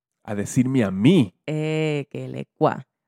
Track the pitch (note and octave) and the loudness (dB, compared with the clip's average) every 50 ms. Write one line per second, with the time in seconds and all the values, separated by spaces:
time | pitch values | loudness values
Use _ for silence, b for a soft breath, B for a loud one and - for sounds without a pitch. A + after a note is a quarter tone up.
0 | _ _ _ _ _ - G#2+ G2+ G2 - - C3+ B2 C3 C3+ C3 A2 F#2+ F#2 F#2+ | _ _ _ _ _ -8 -6 -6 -6 0 0 0 2 2 2 0 0 0 0 2
1 | G#2 D3 G3 F3+ A2+ F#2 - _ _ - D#3 D3+ D#3 D#3 D#3 D#3 D#3 D#3 D3 C#3+ | 4 6 6 6 4 0 -4 _ _ -8 -6 -6 -4 -4 -2 -2 -2 -2 -2 -4
2 | C#3 - - C3 C3 B2+ C3 C3 C#3 - _ - D3+ C#3 - - C3 _ _ _ | -6 -8 -10 -12 -12 -10 -10 -12 -12 -14 _ 0 2 2 2 -2 -8 _ _ _
3 | _ | _